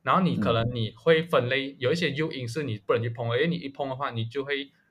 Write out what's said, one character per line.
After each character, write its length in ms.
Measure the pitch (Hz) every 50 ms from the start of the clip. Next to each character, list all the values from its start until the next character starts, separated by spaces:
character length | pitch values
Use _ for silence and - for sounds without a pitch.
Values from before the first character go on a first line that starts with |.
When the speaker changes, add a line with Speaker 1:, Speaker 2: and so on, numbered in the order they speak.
| -
Speaker 1:
然 120 | 131 139
后 60 | 175
你 160 | 190 180 -
可 160 | - - 127 113
能 220 | 113 117 120 123
你 180 | 120 110 104 -
会 260 | - - 160 165 160 165
分 260 | 170 160 135 120 120
类， 240 | 131 139 135 139 -
Speaker 2:
嗯。 40 | -
Speaker 1:
有 120 | 123 123 160
一 20 |
些 160 | 170 175 143
诱 200 | 131 143 156 -
因 160 | - 135 123
是 160 | 113 117 156 147
你 120 | 123 107 104
不 140 | _ - 135
能 100 | 110 117
去 60 | 120
碰， 160 | 117 123 120 117
因 40 | 117
为 160 | 127 156 170
你 80 | -
一 140 | - - 135
碰 180 | - - 143 135
的 80 | 131
话， 140 | 127 143 131
你 160 | 120 113 113
就 180 | 113 120 139 135
会 260 | 139 143 139 143 - _ _ _ _